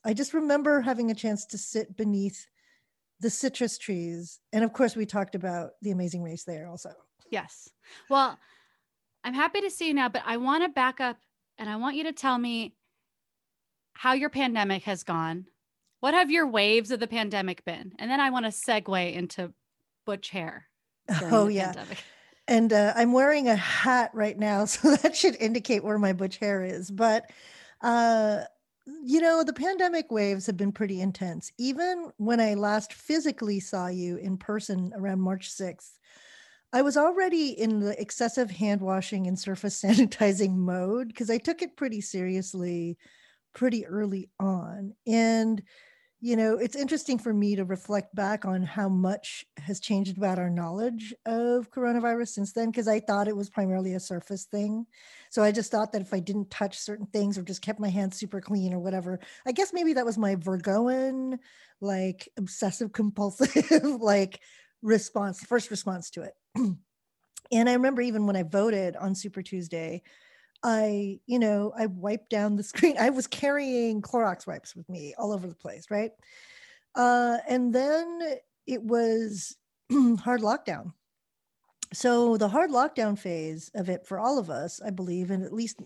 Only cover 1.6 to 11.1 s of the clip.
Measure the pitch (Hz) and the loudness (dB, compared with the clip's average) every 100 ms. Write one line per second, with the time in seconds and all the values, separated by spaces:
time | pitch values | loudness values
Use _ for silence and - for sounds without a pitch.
1.6 | - 220 214 190 208 202 196 - - _ | -6 -6 -6 -4 0 0 -2 -6 -16 _
2.6 | _ _ _ _ _ - 226 - 262 262 | _ _ _ _ _ -4 -4 -2 -4 -2
3.6 | 233 - - 180 170 170 175 - _ 214 | -4 -4 -6 -6 -4 -8 -12 -16 _ 0
4.6 | 226 226 240 226 208 202 196 190 185 175 | 0 2 2 2 -2 -2 -4 -4 -4 -4
5.6 | 170 - 202 180 180 175 170 170 - 156 | -6 -8 -4 -2 -2 -4 -8 -10 -10 -12
6.6 | 170 170 170 - _ _ - 208 - - | -12 -14 -16 -20 _ _ -8 -8 -8 -14
7.6 | - _ - - - 277 262 147 _ _ | -20 _ -20 -14 0 4 2 0 _ _
8.6 | _ _ _ _ _ _ 240 254 330 392 | _ _ _ _ _ _ -6 0 0 0
9.6 | 392 - 320 285 254 247 - 233 262 311 | -2 -2 -2 0 0 -2 -4 -2 0 2
10.6 | 349 277 254 262 247 | 2 2 0 0 -4